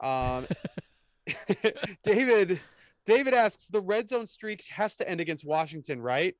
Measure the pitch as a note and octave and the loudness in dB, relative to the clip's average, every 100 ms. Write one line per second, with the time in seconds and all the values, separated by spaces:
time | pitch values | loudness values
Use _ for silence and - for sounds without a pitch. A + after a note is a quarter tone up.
0 | C3+ C3 B2+ B2+ C3 - - - - _ | -4 -2 -2 -4 -6 -8 -8 -14 -20 _
1 | _ _ - - - - A3 C#4 A#3+ F3+ | _ _ -12 -8 -4 -2 -2 -2 -10 -4
2 | G#3+ G#3 B3+ A3 F3+ F3 - _ _ _ | 0 2 4 4 4 0 -6 _ _ _
3 | - A#3+ C4 B3 G#3+ - - G#3 F#3 G#3+ | 4 4 6 4 4 0 -4 -4 0 -2
4 | G#3+ B3 G#3+ - G#3+ G#3 - - G#3+ - | 0 -4 -6 -12 -10 -10 -10 -4 -4 -4
5 | - E3+ E3 D3+ D3 D#3 D#3 D#3+ C#3 B2 | -6 -4 -4 -6 -2 -2 -2 -6 -8 -6
6 | B2 C3 F#3 | -2 0 -2